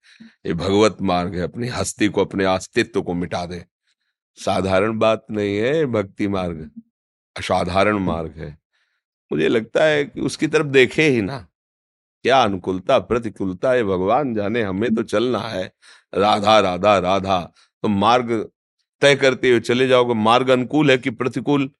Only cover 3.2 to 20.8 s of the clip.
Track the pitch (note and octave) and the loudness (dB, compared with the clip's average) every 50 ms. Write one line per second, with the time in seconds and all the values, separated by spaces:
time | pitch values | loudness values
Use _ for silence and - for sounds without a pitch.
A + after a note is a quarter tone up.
3.2 | F2 E2+ - F#2 F2 E2+ F2+ F2 E2+ _ _ _ _ _ _ _ _ _ _ _ | -6 -6 -6 -8 -8 -10 -12 -14 -16 _ _ _ _ _ _ _ _ _ _ _
4.2 | _ _ _ - - G2 F#2+ F#2+ F#2 F#2+ F#2+ F#2+ G2+ A2 A2+ A2 A2 A2 A2 A2 | _ _ _ -10 -4 -4 -2 -2 0 0 0 0 0 0 0 0 0 0 0 0
5.2 | _ - A2 G#2 G#2 G2+ G2+ G2+ A2 B2+ D3 E3 D#3 B2+ A2+ G#2+ G2+ G2+ - - | _ -8 -6 -4 -2 -2 -2 -2 -2 -2 -2 -2 -2 -2 -2 -4 -4 -4 -6 -6
6.2 | G2+ G2 G2+ F#2+ F2+ F2 E2+ D#2 D#2 D2+ - - - _ _ _ _ _ _ _ | -4 -4 -2 -2 -4 -4 -6 -8 -12 -16 -18 -20 -20 _ _ _ _ _ _ _
7.2 | _ _ - - - - F#2+ F2+ F#2 F2+ F2 F#2+ G2 G#2 G#2 G2+ F#2+ F2 E2 E2 | _ _ -14 -8 -4 -2 0 0 0 0 0 2 2 2 2 0 -2 -2 -4 -4
8.2 | E2 D#2+ D#2 D#2+ D#2 D2+ D2+ - _ _ _ _ _ _ _ _ _ _ _ _ | -6 -10 -12 -14 -16 -16 -16 -18 _ _ _ _ _ _ _ _ _ _ _ _
9.2 | _ - - D3+ D#3 D#3 B2 A#2 A2 - - D3 D#3 D#3 D3+ D3 C#3+ - - - | _ -8 -4 -2 0 0 0 0 -2 -2 -2 0 2 2 2 0 -2 -4 -6 -8
10.2 | - C#3+ - - D#3+ D3+ D#3 D#3 D#3+ C#3+ C3 C3+ B2+ A#2 - - D#3 D#3 C3 A#2 | -6 -6 -6 -4 -4 0 0 0 0 2 4 4 4 4 4 0 2 2 2 0
11.2 | G2+ F2+ F2 - F2+ - _ _ _ _ _ _ _ _ _ _ _ _ _ _ | -2 -4 -6 -10 -16 -18 _ _ _ _ _ _ _ _ _ _ _ _ _ _
12.2 | - A2 C3 C3+ A#2+ G#2 G2 F#2 - G#2 F#2 F#2 F#2 - C3+ A2+ F#2 - A2+ A#2+ | 0 2 4 4 4 2 0 -4 -4 -4 -6 -4 -2 0 0 0 2 0 -4 -4
13.2 | A#2 A2 G2 - G2+ F#2+ F#2 F2+ - C3 B2+ B2+ A2+ G2 F#2+ F2+ F#2 G2 A2+ C#3 | -4 -6 -8 -6 -6 -6 -6 -4 -2 0 0 0 0 0 -2 -2 0 0 0 0
14.2 | D3+ C3 A2+ G#2+ G2+ G2 A2+ A#2+ A2 G2 F#2 F#2+ A2 A#2+ A2 A#2 A#2 - - - | 0 -2 -4 -4 -4 -2 -2 -2 -2 -2 -2 -2 -2 -2 -2 -2 -2 -2 -2 -2
15.2 | A#2 B2+ A#2 G2+ G#2+ A2+ A2 F#2 F#2 - _ _ _ - - _ _ _ - F#2 | 0 0 -2 -4 -6 -6 -8 -8 -8 -8 _ _ _ -20 -20 _ _ _ -2 0
16.2 | G2 G#2 G#2 G#2 G2+ G#2 A2 G#2+ G2 F#2 F2+ F2+ F#2 G#2 G#2 F#2+ F2 F2+ F#2+ G2 | 2 2 2 2 4 6 6 6 6 4 0 2 2 4 4 4 2 2 0 0
17.2 | F#2 G2 F#2+ F2+ E2 - _ _ _ _ _ _ - A2 G#2 G2 G#2 A2 A#2+ B2+ | 0 0 -2 -2 -4 -6 _ _ _ _ _ _ -4 -2 0 2 4 4 4 2
18.2 | B2 A2+ A#2 A2 - - _ _ _ _ _ _ _ _ _ - C#3 C#3+ C#3+ C3 | 2 0 -4 -4 -4 -8 _ _ _ _ _ _ _ _ _ 2 4 4 4 4
19.2 | C#3 C3 B2+ A2 - B2+ A#2+ A#2 A2+ - A#2+ B2 C3 C3 B2+ B2 B2 A#2+ A#2+ A2 | 2 0 0 2 2 2 2 2 2 0 0 0 2 4 4 4 2 2 0 0
20.2 | G#2+ A2 A#2 B2+ C3 C3 C3 B2+ B2+ A#2 C#3 D3+ | 2 4 4 4 4 2 2 2 0 0 0 2